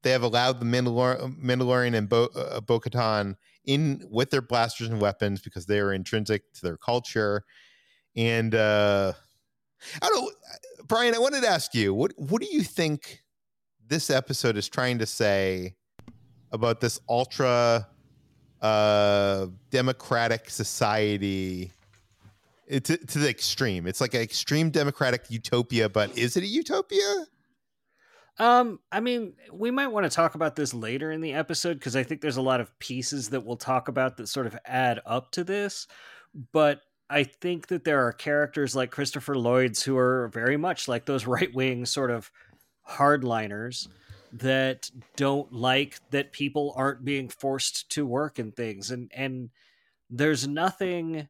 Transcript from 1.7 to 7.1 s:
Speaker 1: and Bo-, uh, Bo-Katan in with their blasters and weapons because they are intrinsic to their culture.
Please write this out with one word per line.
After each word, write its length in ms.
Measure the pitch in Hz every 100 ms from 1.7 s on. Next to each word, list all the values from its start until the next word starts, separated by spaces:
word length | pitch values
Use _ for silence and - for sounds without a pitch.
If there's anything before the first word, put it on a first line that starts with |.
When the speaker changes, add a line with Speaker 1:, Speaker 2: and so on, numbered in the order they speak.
| 123 123 117
Speaker 1:
and 140 | 104
Bo-, 180 | 117 120 -
uh, 240 | 139 120
Bo-Katan 760 | 107 117 117 123 113 107 101 95 _ _
in 400 | - 139 156 139 -
with 180 | 107 135
their 140 | 139
blasters 480 | 120 120 117 - 117
and 100 | 113
weapons 400 | 104 98 104 98
because 240 | - 95
they 140 | 87 104
are 160 | 101
intrinsic 580 | 95 90 110 104 104 _
to 80 | -
their 160 | 90 80
culture. 680 | - 120 120